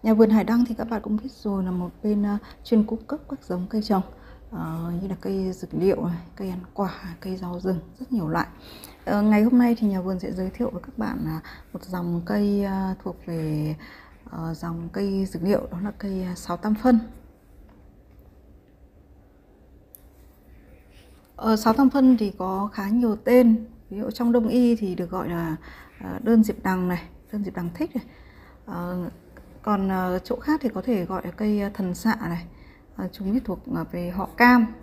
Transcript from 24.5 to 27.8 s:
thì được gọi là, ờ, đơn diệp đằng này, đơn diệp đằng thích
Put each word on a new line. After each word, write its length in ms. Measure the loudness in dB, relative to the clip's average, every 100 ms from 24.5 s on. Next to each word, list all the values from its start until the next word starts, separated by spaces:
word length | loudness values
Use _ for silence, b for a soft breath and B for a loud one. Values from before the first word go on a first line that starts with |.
| 4 4 4
thì 200 | 0 -4
được 140 | -4
gọi 200 | -4 -4
là, 260 | -4 -4 -6 B B B B
ờ, 160 | -10 -6
đơn 200 | 4 6
diệp 120 | 6 2
đằng 240 | -2 0 0
này, 160 | -2 -6 -20 -10
đơn 120 | -6
diệp 120 | -6 -6
đằng 140 | -8
thích 220 | -6